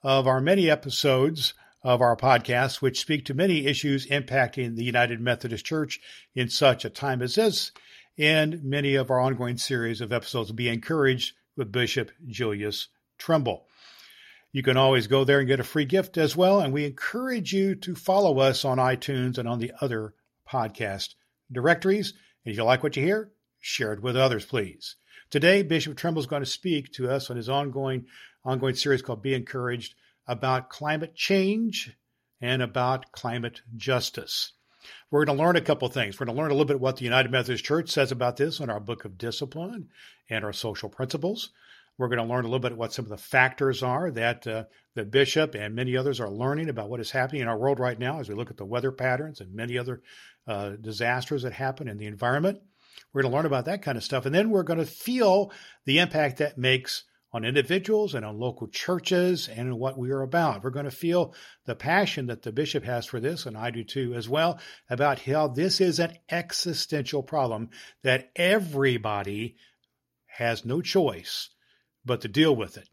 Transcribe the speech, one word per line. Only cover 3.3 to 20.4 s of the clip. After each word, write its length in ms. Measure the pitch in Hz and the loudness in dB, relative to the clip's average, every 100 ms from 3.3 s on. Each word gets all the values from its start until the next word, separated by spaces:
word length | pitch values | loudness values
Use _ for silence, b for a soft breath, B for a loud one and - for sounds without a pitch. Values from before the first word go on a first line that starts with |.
many 320 | 135 190 165 143 | 0 2 2 2
issues 420 | 139 147 139 131 | 0 0 0 0
impacting 680 | 143 131 135 123 135 120 113 | -2 0 2 2 0 -6 -2
the 80 | |
United 380 | 123 120 120 120 | 0 2 2 2
Methodist 420 | 120 117 123 113 | 0 0 -2 -6
Church 360 | - 160 147 - B B B | -4 -2 -2 -6 B B B
in 160 | 131 120 | -2 -2
such 340 | - 143 123 | 4 4 4
a 60 | - | -2
time 320 | - 139 127 | -6 -4 -2
as 140 | 127 196 | 0 2
this, 360 | 220 - - B B B B - | 2 2 -6 B B B B 2
and 460 | 151 156 156 165 | 4 6 2 0
many 320 | 139 143 143 139 | -4 0 2 2
of 160 | 127 | 2
our 80 | 127 | 2
ongoing 380 | 131 131 123 120 | 2 0 -4 -4
series 440 | - 127 117 110 | -2 -2 -2 -4
of 100 | 113 | -2
episodes, 400 | 120 - 123 107 | -2 -2 -4 -4
Be 180 | 110 120 | -2 -2
Encouraged 640 | 117 - 160 135 127 - _ _ - | -2 -2 2 4 2 -2 _ _ -8
with 160 | 117 | -4
Bishop 400 | 117 120 - 113 _ 156 | 0 0 0 -4 _ -14
Julius 600 | 104 117 104 104 101 - _ _ _ | -4 -4 -2 -4 -6 -10 _ _ _
Trimble. 500 | - 160 123 92 _ B B B B B B B B | 0 2 2 -2 _ B B B B B B B B
You 120 | 135 | -2
can 120 | 131 127 | 4 6
always 320 | 135 131 107 | 6 6 4
go 160 | 135 | 4
there 160 | 135 143 | 6 4
and 80 | 131 | 6
get 120 | 135 | 2
a 40 | |
free 220 | 117 156 143 | 2 -2 2
gift 320 | 185 190 - | 2 2 0
as 180 | 156 160 | 2 4
well, 240 | 185 202 | 6 6
and 140 | 151 | 4
we 120 | 139 147 | 0 -2
encourage 680 | 131 - 233 262 247 160 | -4 -6 -4 -2 -2 0
you 220 | 196 196 190 | 2 2 0
to 200 | - 175 | -6 -6
follow 440 | - 190 196 135 | 2 4 6 6
us 260 | 135 127 139 | 4 4 0
on 140 | 127 | 2
iTunes 580 | 127 127 - 131 127 127 | 2 2 -2 -2 -2 -2
and 100 | 117 | -4
on 120 | 120 | -4
the 140 | 117 - | -4 -4
other 360 | 139 113 107 _ _ _ | -4 -2 -6 _ _ _